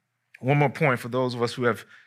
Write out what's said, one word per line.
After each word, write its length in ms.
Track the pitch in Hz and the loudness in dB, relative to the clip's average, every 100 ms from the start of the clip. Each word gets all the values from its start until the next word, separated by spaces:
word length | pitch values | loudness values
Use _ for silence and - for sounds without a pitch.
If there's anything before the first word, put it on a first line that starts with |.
| _ _ _ - | _ _ _ -6
One 180 | 127 147 | 0 2
more 120 | 139 | 2
point 320 | - 151 120 | 2 0 0
for 80 | 120 | -2
those 260 | 127 127 | -2 -2
of 60 | 120 | -2
us 120 | 117 | -4
who 120 | - | 0
have 180 | 120 104 - - | -2 -2 -8 -20